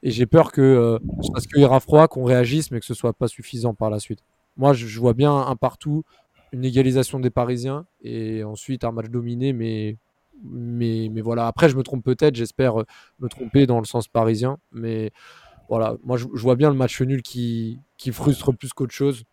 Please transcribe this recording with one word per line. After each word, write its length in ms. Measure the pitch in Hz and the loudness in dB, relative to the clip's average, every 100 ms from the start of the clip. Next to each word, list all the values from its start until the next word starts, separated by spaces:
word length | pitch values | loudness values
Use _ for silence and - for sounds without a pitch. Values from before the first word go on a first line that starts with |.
Et 80 | 139 | -4
j'ai 140 | 110 123 | -2 4
peur 260 | 165 156 | 6 4
que, 100 | - | 4
euh, 360 | 135 131 117 113 - - | 6 6 4 0 -4 -8
ce 60 | - | -6
soit 60 | |
parce 140 | 127 - | -6 -2
qu'il 140 | 143 | 4
ira 180 | 139 131 | 6 6
froid, 280 | - 151 160 | 4 6 6
qu'on 160 | - | 2
réagisse, 480 | 123 123 123 147 151 | 2 2 2 0 -4
mais 80 | 120 | -8
que 60 | - | -8
ce 80 | |
soit 200 | 120 117 | -4 -4
pas 140 | - 120 | -2 -6
suffisant 460 | - 110 120 117 | -6 -16 -6 -6
par 160 | 107 110 | -2 -4
la 100 | 104 | -4
suite. 200 | - 104 _ _ _ - | -8 -12 _ _ _ 0
Moi, 160 | 135 | 2
je, 140 | 131 117 | 4 0
je 120 | 110 | 0
vois 140 | 120 | 2
bien 220 | 117 147 143 | 4 4 4
un 200 | 131 127 | 0 -2
partout, 480 | 127 - 151 147 - _ _ _ _ | -4 -4 -6 -6 -6 _ _ _ _
une 140 | 127 127 | -6 0
égalisation 540 | 123 131 131 127 135 | 2 4 2 0 -2
des 100 | 127 | -2
Parisiens, 560 | - 120 123 127 143 175 _ | -2 -2 -4 -6 -8 -12 _
et 400 | 117 117 110 110 | -12 -8 -6 -6
ensuite 400 | 107 107 - 131 | -8 -12 -10 -6
un 80 | 117 | -6
match 160 | 113 113 | -6 -6
dominé, 440 | 120 120 120 135 | -6 -6 -4 -2
mais, 440 | 123 113 110 107 110 _ _ _ 285 | -2 -4 -4 -6 -8 _ _ _ -20
mais, 680 | 220 127 120 120 117 113 110 | -16 -12 -8 -2 -2 -2 -4
mais 100 | 110 | -4
voilà. 260 | 110 117 117 | -4 -2 -2
Après, 220 | - 160 | 2 2
je 80 | 131 | 4
me 60 | |
trompe 200 | 127 135 | -2 -4
peut-être, 320 | 123 127 151 120 | -2 2 2 2
j'espère, 460 | 117 - 131 113 | -6 0 0 0
euh, 40 | 107 - _ _ | -4 -12 _ _
me 80 | 123 | -10
tromper 380 | - 120 139 135 | -8 0 4 4
dans 120 | 117 | 2
le 60 | 110 | 0
sens 220 | 120 107 | -4 -2
parisien, 500 | 117 113 110 123 143 _ | 0 2 2 -2 -4 _
mais 400 | 117 113 110 110 _ - - _ _ _ | -10 -6 -4 -6 _ -20 -20 _ _ _
voilà, 260 | 113 110 113 | -2 -2 -4
moi, 140 | 123 123 | -4 -4
je, 80 | 120 | -4
je 80 | 110 | -4
vois 140 | 117 123 | 0 4
bien 140 | 151 | 4
le 60 | 135 | 2
match 240 | 127 - | -2 -2
nul 200 | 127 135 | -2 -4
qui, 580 | - 123 120 117 113 120 _ _ | -6 -8 -6 -4 -6 -10 _ _
qui 140 | 131 | -10
frustre 400 | 113 147 131 143 123 | -2 0 2 0 -2
plus 160 | 131 | -8
qu'autre 200 | - 131 | -8 -8
chose 300 | - 139 123 113 | -4 -4 -4 -14